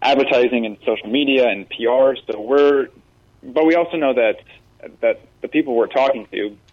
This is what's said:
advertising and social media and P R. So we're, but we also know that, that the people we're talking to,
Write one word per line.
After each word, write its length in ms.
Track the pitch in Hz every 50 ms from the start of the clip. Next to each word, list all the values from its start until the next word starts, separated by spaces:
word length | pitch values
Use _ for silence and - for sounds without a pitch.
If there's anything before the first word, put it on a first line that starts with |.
advertising 640 | - 131 139 135 135 - 139 123 123 123 127 120 113
and 120 | 107 101 - -
social 240 | 127 110 104 - 107
media 380 | 117 143 147 139 135 131 123 117
and 200 | 98 98 95 -
P 160 | - - 113
R. 300 | 117 123 131 135 135 131 - - -
So 100 | 110 104
we're, 460 | 107 117 139 143 143 143 143 139 127 - - - _ _ _ _ _ _ _ _ -
but 220 | 131 123 151 156
we 100 | 160 170
also 200 | 170 170 170 - 165
know 160 | 147 135 127
that, 240 | 120 117 110 98 - - - - - _ _ _ _ - - - _
that 200 | - 113 110 - - _ _ _
the 60 | - 123
people 280 | - 151 151 139 120
we're 120 | 117 110 -
talking 400 | - 135 135 139 135 110 104 -
to, 260 | - 101 101 104 104 - _ _